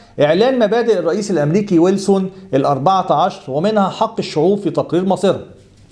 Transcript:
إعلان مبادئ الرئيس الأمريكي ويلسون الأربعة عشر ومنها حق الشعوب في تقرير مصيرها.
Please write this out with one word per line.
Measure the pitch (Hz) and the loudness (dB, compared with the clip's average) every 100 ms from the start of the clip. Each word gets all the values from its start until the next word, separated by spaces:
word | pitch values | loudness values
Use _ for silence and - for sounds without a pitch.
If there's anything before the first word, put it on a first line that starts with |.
| - - | -12 -2
إعلان | 147 170 240 262 | 2 4 2 2
مبادئ | 208 226 233 196 | 2 0 0 0
الرئيس | 165 180 208 | 0 -2 -2
الأمريكي | 170 147 185 208 175 | -2 0 0 2 2
ويلسون | 175 190 196 196 185 - - | 4 2 0 0 0 -8 -4
الأربعة | 135 135 139 139 190 180 | -2 0 0 0 0 0
عشر | 151 185 190 - | 0 0 -2 -8
ومنها | 135 196 214 190 | -4 -2 0 0
حق | - 220 220 | -2 -4 -4
الشعوب | - 156 165 202 | -6 -2 0 0
في | 175 | -2
تقرير | 147 135 165 | -4 -2 -2
مصيرها. | 185 180 202 135 - - - - - | 0 0 0 -2 -6 -20 -20 -20 -20